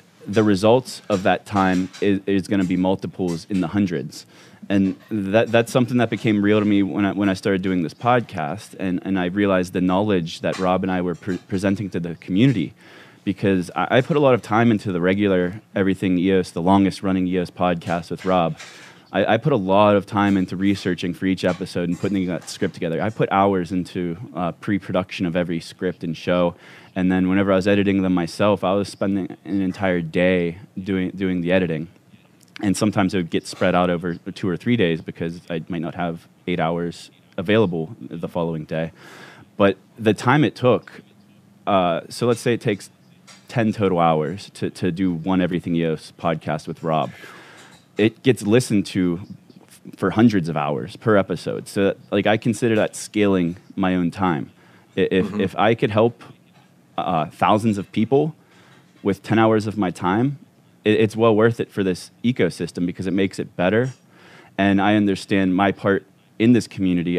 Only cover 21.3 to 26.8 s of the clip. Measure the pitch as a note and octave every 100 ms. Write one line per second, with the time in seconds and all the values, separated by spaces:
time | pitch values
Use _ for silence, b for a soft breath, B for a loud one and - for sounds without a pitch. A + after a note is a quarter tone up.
21.3 | F#2 F#2 F2 F2+ F#2 F2 F2 G2 G2 F2+
22.3 | D#2+ - - F#2+ - E2+ D#2+ G2+ - C#3
23.3 | G2 G2+ F#2+ F2 F#2 E2+ F#2+ F2 E2+ A#2+
24.3 | E2 F2 - - G2 - F#2 F#2 - F2+
25.3 | F2 F2 E2+ - - F#2 E2+ E2+ D#2 -
26.3 | F2+ F2 E2+ B B